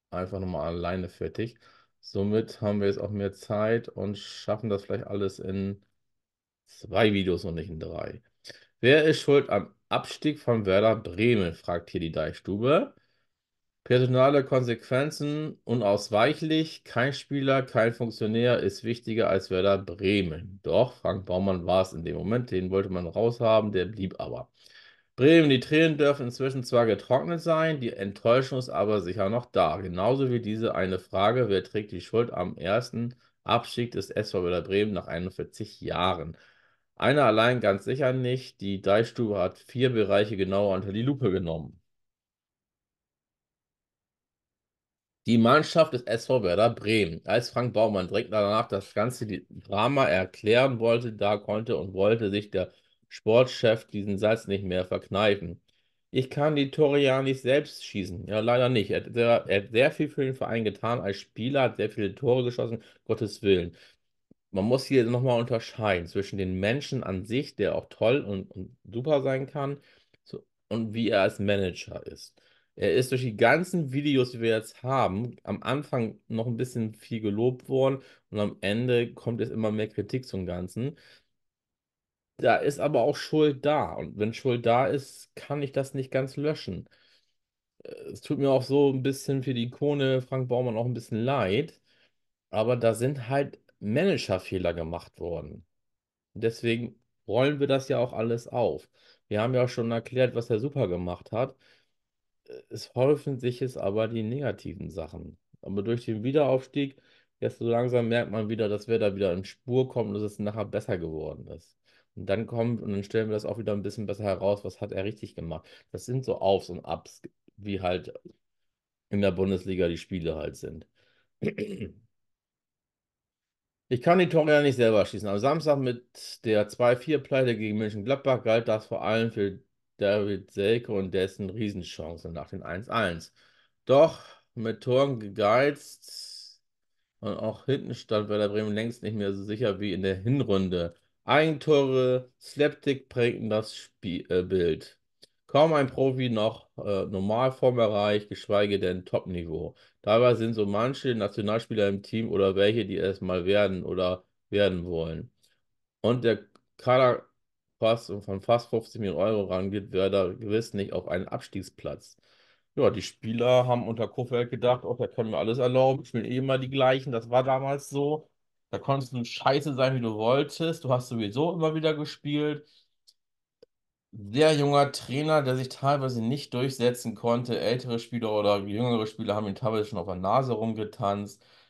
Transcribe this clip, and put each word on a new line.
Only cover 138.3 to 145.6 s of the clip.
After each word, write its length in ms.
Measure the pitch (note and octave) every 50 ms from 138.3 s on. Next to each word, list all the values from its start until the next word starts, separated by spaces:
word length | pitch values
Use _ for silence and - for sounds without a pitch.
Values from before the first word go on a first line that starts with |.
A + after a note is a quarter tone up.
| G#2 G#2 G#2 G#2
Bremen 240 | G2+ G#2+ G#2+ G#2+ G#2
längst 300 | G#2 A2+ A#2+ A#2 - -
nicht 120 | G2+ A2
mehr 200 | G#2+ G2+ G2 G2
so 80 | G2 G2
sicher 360 | G#2 G#2 A2 B2 A2 G2 F#2
wie 140 | G#2 G#2 F2+
in 80 | F2+
der 140 | F#2+ G2 F#2+
Hinrunde. 800 | F#2 F#2+ A2+ C3 C#3+ C3 A2 G2+ F#2+ F#2+ F#2 F#2 F2 E2+ E2+ - _ _ _ _ _ _
Eigentore, 1080 | - A#2+ D3 D#3 D#3+ D#3 C#3 - - D#3 C#3+ C#3 C3 C3 C3 B2+ B2+ B2+ B2+ B2+ - _ _
Slapstick 680 | - - - - C#3+ D3 C#3+ - - C#3+ C3+ C3+ - _
prägten 440 | - B2 A#2+ A#2+ - G2 G#2+ G#2+
das 240 | G#2+ A2 A2 - -
Spiel, 500 | - - - _ _ - G2+ F2 F2 - -
äh, 100 | F2+ F2+
Bild. 560 | F2+ F#2 F#2+ F#2 F2 E2+ D#2+ D#2+ - - - _ _ _ _ _ - _ _ _ _ _
Kaum 260 | - C#3